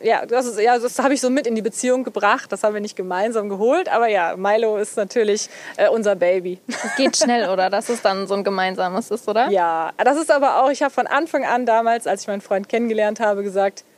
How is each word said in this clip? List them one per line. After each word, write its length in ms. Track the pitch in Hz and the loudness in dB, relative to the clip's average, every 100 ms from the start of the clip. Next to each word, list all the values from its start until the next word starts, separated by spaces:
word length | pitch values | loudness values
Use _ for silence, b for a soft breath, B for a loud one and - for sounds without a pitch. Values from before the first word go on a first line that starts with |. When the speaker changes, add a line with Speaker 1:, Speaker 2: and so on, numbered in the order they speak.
Speaker 1:
ja, 240 | 220 214 - | 0 0 0
das 180 | 233 247 | -2 -2
ist, 140 | 208 | 0
ja, 180 | 226 247 | 2 2
das 200 | 240 - | 0 0
habe 160 | 277 | 0
ich 80 | 277 | 2
so 80 | 254 | 0
mit 160 | 262 240 | 0 0
in 80 | |
die 80 | 226 | -2
Beziehung 420 | 214 - 254 254 | -4 -2 0 0
gebracht. 480 | 247 208 202 262 - | -2 0 2 0 -2
Das 100 | 196 | -2
haben 100 | 214 | -2
wir 80 | 208 | -2
nicht 140 | 208 - | -6 -8
gemeinsam 520 | 185 180 220 226 208 | -6 -2 -2 -2 -4
geholt. 400 | 190 226 320 370 | 0 2 2 2
Aber 200 | 226 233 | 0 2
ja, 280 | 202 170 180 | 2 0 -2
Milo 400 | 196 214 226 214 | 0 2 2 0
ist 200 | 208 - | -4 -4
natürlich, 500 | 196 240 214 208 - B B - | -2 0 0 0 -4 B B 0
äh, 100 | 208 | 2
unser 280 | 233 208 190 | 4 0 2
Baby. 440 | 175 190 180 185 - | 2 2 -2 -8 -10
Speaker 2:
Es 280 | - 214 - | -8 -4 0
geht 200 | 269 - | 0 2
schnell, 320 | 294 240 185 | 2 2 2
oder? 220 | 185 185 | 0 0
Dass 180 | 196 233 | 0 -2
es 140 | 233 | 0
dann 240 | 208 196 190 | 0 0 -2
so 80 | |
ein 100 | 196 | -2
gemeinsames 640 | 196 196 185 185 180 190 226 | -2 0 -2 -2 -4 -4 -4
ist, 160 | 208 - | -6 -2
oder? 220 | 214 254 | 0 2
Speaker 1:
Ja, 440 | 196 170 165 160 - | 2 2 0 -4 0
das 220 | 226 285 | 2 2
ist 120 | 330 | 2
aber 320 | 285 269 143 | 2 4 4
auch, 80 | 262 | 2
ich 120 | 269 | 2
habe 100 | 285 | -2
von 140 | - 233 | -2 0
Anfang 400 | 277 320 294 262 | 0 0 -2 0
an 180 | 240 | 0
damals, 420 | 240 226 226 233 233 | 2 2 2 0 -2
als 160 | 196 | -4
ich 40 | - | -4
meinen 140 | 202 | -8
Freund 260 | - 196 202 | -4 -4 -2
kennengelernt 520 | 233 233 214 214 220 | -2 0 0 0 0
habe, 220 | 220 202 | 0 0
gesagt, 420 | 202 190 196 - b | -2 0 0 -2 b